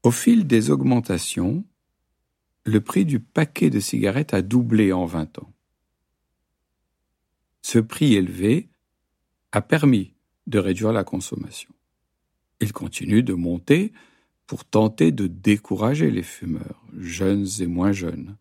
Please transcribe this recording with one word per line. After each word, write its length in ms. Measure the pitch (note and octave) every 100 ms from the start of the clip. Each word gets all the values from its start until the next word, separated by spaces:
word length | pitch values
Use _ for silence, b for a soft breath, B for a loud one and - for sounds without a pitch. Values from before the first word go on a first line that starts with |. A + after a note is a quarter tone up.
Au 80 | A#2+
fil 340 | A#2+ - A#3 D#3+
des 240 | A#2 A#2+
augmentations, 960 | D2 C3+ B2 A2+ F2+ - - F2+ D3+ G#3 _ _ _ _ _ _ _ _ _
le 160 | - A2
prix 260 | - F#3+ F3+
du 140 | B2
paquet 500 | - - D#3 - D#3+
de 100 | G2+
cigarettes 560 | F#2+ - G2+ A#2 D3+ G2
a 80 |
doublé 500 | F#2 B2 A#2 A2 G2+
en 120 | F#2 E2+
vingt 340 | E2+ D#2 -
ans. 120 | - _ _ _ _ _ _ _ _ _ _ _ _ _ _ _ _ _ _ _ _ _
Ce 160 | - A#2
prix 340 | A2+ - D3+
élevé 560 | G#2 F2+ F2+ G2+ D3+ - _ _ _ _ _ _ _ _
a 100 | G#2
permis 520 | - D#3 D3 A#2 F2+ _ _ _ -
de 140 | G#2+
réduire 340 | F#2+ F#2 G#2+
la 100 | A2+
consommation. 680 | F#2 F#2 - - - - - _ _ _ _ _ _ _ _ _
Il 140 | G#2+
continue 480 | - - - - G#2
de 140 | A#2+ F2+
monter 580 | F2 F2+ - D3+ G#3+ b b b b _ _
pour 180 | - -
tenter 460 | G#2+ A2 A2 D#3+
de 160 | B2 F#2+
décourager 840 | F2+ G2+ G#2 - G2+ A2 D3 D#3
les 140 | G2+
fumeurs, 600 | F2 - - D#2 - - - -
jeunes 480 | F2 E2+ F#2+ G2+ G2 G2
et 80 | F2
moins 240 | F2 F#2+
jeunes. 440 | G2 F2 D#2+ F#2 G#2